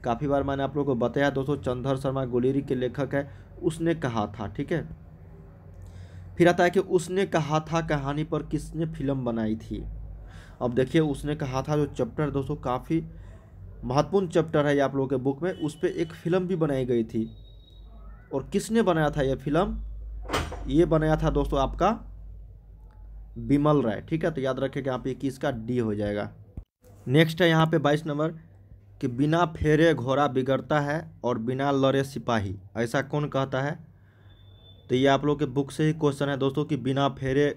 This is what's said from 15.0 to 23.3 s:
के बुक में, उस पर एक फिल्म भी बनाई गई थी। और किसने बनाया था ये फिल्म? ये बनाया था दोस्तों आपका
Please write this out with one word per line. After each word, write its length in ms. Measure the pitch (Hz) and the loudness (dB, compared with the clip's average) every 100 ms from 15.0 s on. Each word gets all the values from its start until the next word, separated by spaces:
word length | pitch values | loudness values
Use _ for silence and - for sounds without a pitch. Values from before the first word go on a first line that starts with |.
| 131 | 0
के 80 | 131 | 0
बुक 260 | 127 139 | 0 0
में, 80 | 175 | -4
उस 220 | 185 151 - | -2 -4 -2
पर 120 | 180 | -2
एक 260 | - 165 | 0 -4
फिल्म 340 | - 165 185 180 | -4 0 2 2
भी 80 | 180 | 0
बनाई 300 | 156 135 127 | 2 2 2
गई 180 | 120 | 2
थी। 260 | 113 113 113 - - - - - - - - - - | 2 -2 -4 -8 -20 -20 -20 -20 -20 -20 -20 -20 -6
और 140 | 139 135 | -6 -2
किसने 300 | 196 - 226 | -2 2 2
बनाया 280 | 185 160 151 | 4 4 2
था 120 | 151 | 2
ये 140 | 135 131 | 0 0
फिल्म? 420 | 147 151 208 220 - - - - - - - - - | 0 2 2 -2 -8 -10 -10 -10 -6 -4 -4 -8 0
ये 180 | 139 170 | 4 4
बनाया 300 | 160 156 156 | 4 4 2
था 120 | 156 | 2
दोस्तों 300 | 143 139 147 | 2 2 2
आपका 320 | 131 - 180 226 - - - - - - - - - - - - - | 0 2 2 2 -8 -16 -16 -16 -18 -20 -20 -20 -20 -20 -18 -16 -14